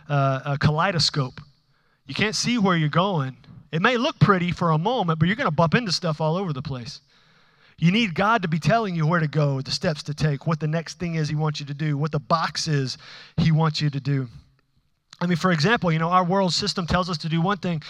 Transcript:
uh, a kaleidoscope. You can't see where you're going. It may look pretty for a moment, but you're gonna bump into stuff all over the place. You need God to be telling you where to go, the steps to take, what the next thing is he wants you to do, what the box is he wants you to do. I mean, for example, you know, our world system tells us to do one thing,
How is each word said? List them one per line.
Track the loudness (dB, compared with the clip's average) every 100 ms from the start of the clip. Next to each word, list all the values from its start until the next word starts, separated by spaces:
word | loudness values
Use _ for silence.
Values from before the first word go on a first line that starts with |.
| -4
uh, | 0 0 0
a | -4 0
kaleidoscope. | 0 2 0 0 0 0 -4 -8 -20 _ _ _ _ _ -10
You |
can't | -2 -2
see | -2 -2 2
where | 2 2
you're | 2
going. | 2 0 0 -4 -8 -18 -20 -8
It | -2
may | 0 2
look | 0 2
pretty | 4 4 0
for | 0 2
a | 2
moment, | 2 0 0 2
but | 2
you're | 2
gonna | 0
bump | 2 2
into | 2 0
stuff | -2 -4 -2
all | -2 -2
over | -2
the | -6
place. | -8 -10 -10 -16 _ _ _ _ _ _ _ 0
You | 2
need | 2 0
God | 0 2 2
to | 0
be | -2
telling | 2 2 2
you | 0 2
where | 2
to | 0
go, | 0 0 0
the | -4
steps | -4 -2 -4
to | -6
take, | -2 -2 0 -2
what | -2
the | -2
next | -4 -6 -8
thing | -6
is | -2 -2
he |
wants | 0 -2 -4
you | -8
to |
do, | -6 -2 -2
what | -2
the | -4
box | 0 0 0 -4 -2
is | -2 -2 -6 -14 -20 -8 0
he | 2
wants | 4 2 0
you | -2
to | -2
do. | -2 -2 -4 -10 -20 _ _ _ _ _ _ -6
I | -2
mean, | 0
for | 2
example, | 2 2 2 2
you | 0
know, | 2
our | 2
world | 2 2 2
system | 0 -2 -4 0
tells | 0 0
us | -4
to | -2
do | 0
one | 2 0
thing, | -2 -4 -6